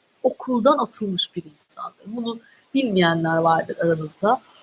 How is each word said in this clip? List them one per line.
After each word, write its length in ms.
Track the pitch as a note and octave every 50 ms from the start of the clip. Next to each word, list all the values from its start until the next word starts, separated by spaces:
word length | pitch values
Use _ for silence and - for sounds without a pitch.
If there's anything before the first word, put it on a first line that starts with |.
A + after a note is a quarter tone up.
| _ _ _ _ -
okuldan 540 | B3+ - - - B3+ B3+ A#3+ G3+ C#4 D4+
atılmış 580 | - - G#3+ - - A3 G3 F#3 F3 - - -
bir 80 | F3+ E3
insandır. 600 | D#3 D3 - - - - - - - - _ -
Bunu 340 | G3 A3 B3 A#3 A#3 A3+ A3+ - _ _ _ _ _ -
bilmeyenler 640 | C4+ C4+ A3+ G3 F#3 F3 E3+ E3 E3 E3 D#3+ E3
vardır 400 | E3 E3 E3 E3 D#3+ - - D#3+ -
aranızda. 600 | E3+ E3+ E3 D#3 D#3 D#3 - - G3 G#3 B3+ A#3+ - - - -